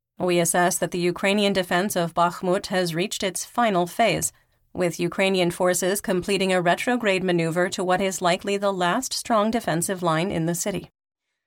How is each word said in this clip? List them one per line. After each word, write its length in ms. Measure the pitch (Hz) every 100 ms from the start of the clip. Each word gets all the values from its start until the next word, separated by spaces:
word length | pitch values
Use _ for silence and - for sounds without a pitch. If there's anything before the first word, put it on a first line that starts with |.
| _ -
we 220 | 180 175
assess 400 | 170 185 180 180
that 100 | 170
the 80 | 180
Ukrainian 560 | 175 170 196 208 202
defense 420 | 190 180 180 202 190
of 200 | 170 -
Bakhmut 500 | 170 170 185 190 -
has 280 | 185 175 160
reached 260 | 202 -
its 240 | 196 180 -
final 400 | - 233 180 175
phase, 460 | - 220 160 - _ _ _ _
with 260 | - 175 165
Ukrainian 520 | 170 - 190 190 175
forces 500 | - 180 180 185 196
completing 500 | - 180 175 190 190
a 80 | 185
retrograde 640 | 175 180 - 240 208 185
maneuver 460 | 185 175 165 170 180
to 140 | 190
what 180 | 185 180
is 180 | 190 185
likely 380 | 180 190 202 202
the 160 | 202
last 400 | 190 175 214 262
strong 380 | - - 220 214
defensive 500 | 226 185 160 170 185
line 300 | 175 156 190
in 160 | 170 160
the 80 | 170
city. 340 | 208 175 - _ _ _ _ _